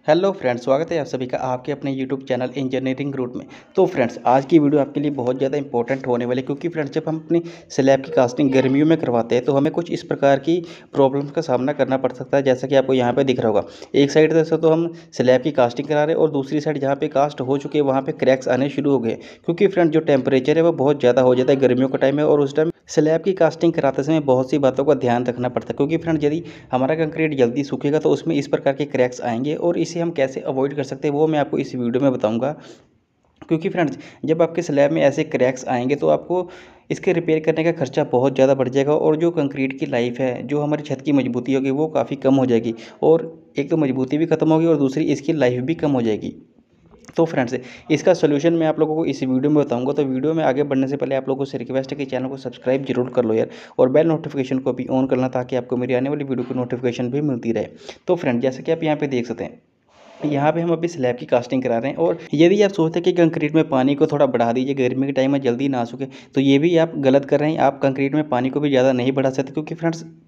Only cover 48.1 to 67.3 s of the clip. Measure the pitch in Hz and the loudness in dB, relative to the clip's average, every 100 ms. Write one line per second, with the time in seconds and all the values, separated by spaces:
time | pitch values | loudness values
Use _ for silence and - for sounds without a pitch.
48.1 | 165 147 143 165 170 160 156 156 156 165 | 4 2 2 2 2 0 0 0 0 -2
49.1 | 135 131 127 143 151 143 120 131 143 139 | -4 -2 0 2 2 2 -2 -2 -2 -2
50.1 | 131 143 160 143 131 143 135 135 139 139 | -2 -2 0 0 0 0 0 -2 -2 -2
51.1 | 135 135 139 139 131 123 131 131 147 135 | -4 -2 -4 -4 -6 -4 -4 -4 -8 -6
52.1 | 127 131 135 131 123 127 135 135 123 123 | -6 -6 -8 -12 -6 -2 -2 0 -2 0
53.1 | - 117 110 - - - - 127 147 165 | 0 0 0 -2 -8 -10 0 4 4 2
54.1 | 156 151 143 131 131 131 123 123 131 131 | 0 -4 -6 -2 -2 -2 -4 -2 -2 0
55.1 | 127 127 131 123 127 123 123 123 123 135 | 0 0 -4 -4 -6 -4 -4 -2 -2 -2
56.1 | 147 139 127 120 131 123 123 123 120 123 | -4 -4 -4 -4 -4 -4 -4 -4 -4 -4
57.1 | 139 147 120 117 107 - - - - - | -2 -2 -2 -2 -4 -4 -10 -20 -12 -4
58.1 | 175 147 120 131 127 151 160 160 147 143 | -2 0 0 -2 -4 -4 -2 -2 -2 -2
59.1 | 123 117 113 87 - _ _ _ _ - | -2 -4 -8 -10 -12 _ _ _ _ -20
60.1 | - 147 139 147 165 170 160 170 143 123 | -8 -4 0 0 0 -2 -2 -4 -2 -2
61.1 | 123 - 123 123 131 127 117 135 143 170 | -2 0 -2 0 -2 0 -2 -2 -2 -2
62.1 | 170 - 147 170 202 202 196 160 175 180 | -2 -4 4 4 6 2 2 0 2 0
63.1 | 175 165 156 147 160 156 131 131 139 156 | 4 2 2 0 2 2 2 2 2 2
64.1 | 147 139 123 117 123 131 135 123 131 139 | 4 2 4 0 0 -2 0 0 0 -2
65.1 | 131 135 139 135 120 139 131 117 131 135 | 0 2 2 0 0 -2 -2 -4 -8 -12
66.1 | - - 139 135 139 160 170 160 156 135 | -12 -4 0 4 4 4 2 2 2 4
67.1 | 139 139 | 4 4